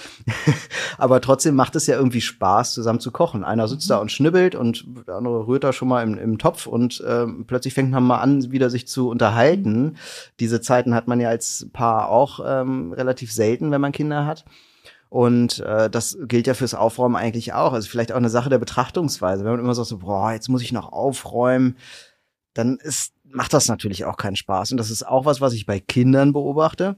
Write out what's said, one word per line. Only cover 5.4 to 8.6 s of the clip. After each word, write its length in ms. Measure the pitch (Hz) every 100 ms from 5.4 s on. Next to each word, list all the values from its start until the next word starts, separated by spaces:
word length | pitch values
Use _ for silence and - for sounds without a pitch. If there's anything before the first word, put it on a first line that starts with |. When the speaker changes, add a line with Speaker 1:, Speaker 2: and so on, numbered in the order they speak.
| 110
Speaker 1:
rührt 180 | 135
da 80 | 143
schon 160 | - 127
mal 140 | 123
im, 160 | 113 101
im 220 | 110 107
Topf 260 | - - -
und, 380 | 120 120 - 117
ähm, 380 | 120 117 85 113
plötzlich 300 | 127 131 139
fängt 160 | 135
man 120 | 131
mal 140 | 123 123
an, 340 | 131 143 123
wieder 200 | 131